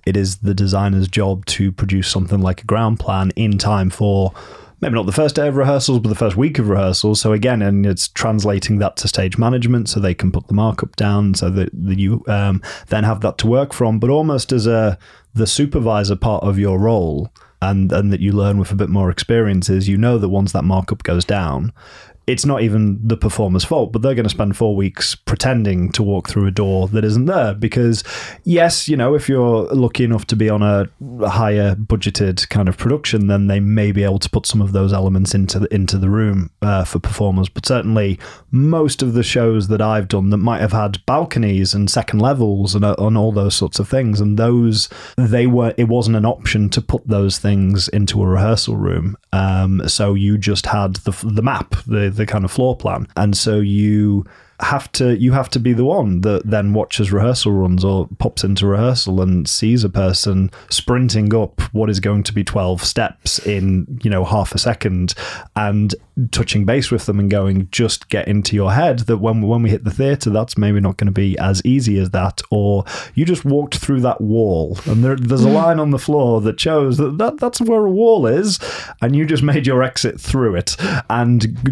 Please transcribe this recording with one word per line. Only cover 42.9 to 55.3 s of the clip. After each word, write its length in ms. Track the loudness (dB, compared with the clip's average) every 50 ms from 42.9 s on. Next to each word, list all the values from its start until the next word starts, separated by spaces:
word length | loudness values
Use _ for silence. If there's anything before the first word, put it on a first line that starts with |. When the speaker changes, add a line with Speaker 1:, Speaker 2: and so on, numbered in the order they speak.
| 0 0
Speaker 1:
and 180 | 0 2 2
all 140 | 2 2 2
those 240 | 2 0 0 0 0
sorts 240 | 0 -2 -4 -2 -4
of 100 | -4 -2
things, 320 | 0 0 0 2 0 2
and 160 | 2 2 2
those, 520 | 2 2 2 4 4 4 4 2 0 -2 -4 -8 -16 -20 -8 -2
they 300 | 0 2 2 4 4 4
were, 280 | 4 4 2 2 0 0
it 80 | 0 0
wasn't 320 | 2 2 2 2 2 2
an 100 | 2 2
option 440 | 0 0 -2 -4 -2 0 0 0 0
to 120 | 0 -2 -2
put 240 | -2 -4 -4 -2
those 320 | 0 0 2 2 0 0 -2
things 480 | -2 0 0 2 2 2 2 0 0 -2
into 300 | 0 0 0 0 0 0
a 60 | 0
rehearsal 500 | 2 2 2 2 2 0 0 0 -2 -2
room. 400 | -2 -2 -2 -2 -2 -2 -4 -6 -8 _ _ -2
Um, 540 | -2 0 0 2 2 2 2 2 0 0 -2
so 260 | -2 -2 0 0 0
you 240 | 0 2 0 0 0
just 280 | 0 -2 -2 -2 -2
had 300 | -4 -2 -2 -2 -2 -4
the, 160 | -4 -4 -6 -6 -4 -6
the 180 | -4 -2 0 0
map, 340 | 0 -2 -2 -4 -4 -6 -6 -4
the, 220 | -4 -2 -2 0 -2 -2
the 80 | -2 -4
kind 220 | -2 -2 -2 -2
of 40 | -2
floor 240 | -2 0 0 0 -2
plan. 320 | -2 -4 -4 -4 -4 -8 -8 -4
And 200 | -2 0 0 0
so 240 | 0 0 0 0 0
you 640 | 0 0 2 2 2 2 2 2 2 2 0 0 -2 -6 -12 -20 -20 _ _ _
have 300 | -4 -2 -2 -4 -4 -6 -4
to, 220 | 0 0 2 2 2
you 140 | 2 2